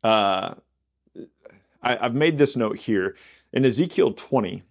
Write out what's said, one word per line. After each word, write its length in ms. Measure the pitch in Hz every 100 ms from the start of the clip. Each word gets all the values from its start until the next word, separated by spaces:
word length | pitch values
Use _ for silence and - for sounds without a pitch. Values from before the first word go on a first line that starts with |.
Uh, 500 | 113 110 98 95 92 - _ _ _ _ _ - 85 _ - _ _ _
I, 220 | 120 - 120
I've 80 |
made 240 | 123 156 151
this 160 | 143
note 240 | 123 110 -
here. 380 | - 104 95 - - _ _
In 120 | -
Ezekiel 480 | 131 117 175 - 170
twenty 500 | - - 131 98 98 _